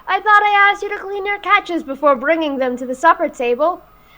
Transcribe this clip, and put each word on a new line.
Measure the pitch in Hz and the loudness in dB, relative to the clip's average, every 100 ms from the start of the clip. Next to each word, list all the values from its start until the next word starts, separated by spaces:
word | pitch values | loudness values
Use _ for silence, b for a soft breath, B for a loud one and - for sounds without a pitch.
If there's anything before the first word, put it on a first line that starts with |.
| - | -4
I | 381 | -2
thought | 415 415 | 4 4
I | 415 403 403 | 4 4 4
asked | 403 | 2
you | 403 | -4
to | 403 | -8
clean | 392 403 392 | -8 -8 -6
your | 403 | -6
catches | 370 403 392 339 | 0 0 0 -6
before | 247 269 285 277 | -6 -2 2 2
bringing | 277 330 311 277 | 2 0 0 -2
them | 254 247 | -4 -4
to | 254 | -8
the | 254 | 0
supper | 330 349 311 | 2 2 -2
table. | - 240 240 302 359 - b b | -4 -2 0 0 -2 -12 b b